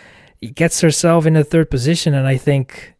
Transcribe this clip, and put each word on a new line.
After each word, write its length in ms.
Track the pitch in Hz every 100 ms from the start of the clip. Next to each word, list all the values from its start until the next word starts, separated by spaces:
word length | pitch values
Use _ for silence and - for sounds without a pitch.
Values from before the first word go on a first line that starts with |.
| - - - - -
gets 260 | - 165 -
herself 460 | 165 147 170 170 160
in 100 | 160
a 80 |
third 260 | 143 165 156
position. 440 | 135 127 165 165
And 120 | 139 135
I 100 | 135
think, 580 | - 139 127 - - _